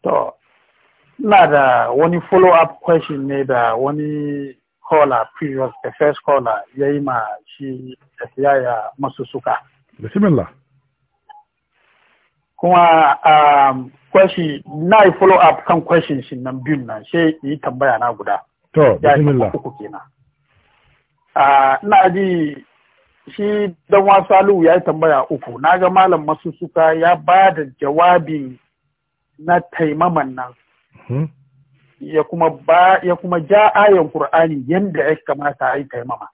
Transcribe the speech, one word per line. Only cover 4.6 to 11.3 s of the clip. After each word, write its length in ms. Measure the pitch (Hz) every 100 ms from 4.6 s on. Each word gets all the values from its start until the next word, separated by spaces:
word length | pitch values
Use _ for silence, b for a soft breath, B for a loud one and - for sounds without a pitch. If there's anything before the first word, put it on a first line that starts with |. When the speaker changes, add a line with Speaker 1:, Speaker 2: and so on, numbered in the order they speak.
| _ _ -
Speaker 1:
caller 400 | 160 143 123 110 -
previous, 340 | 147 135 127 -
the 80 | 123 -
first 220 | 147 139 -
caller, 380 | 143 117 107 - 131
ya 120 | 139
yi 120 | 143
ma 220 | 143 123 107 107 _
shi 500 | _ 135 127 127 127 _ _ 113 -
Yahya 520 | 139 139 123 117 107 -
Masusuka. 560 | 139 - 127 127 - 117 _ _ _ _
Speaker 2:
Bismillah. 480 | 110 202 202 135 85 _ _ _ _ _ _ _ _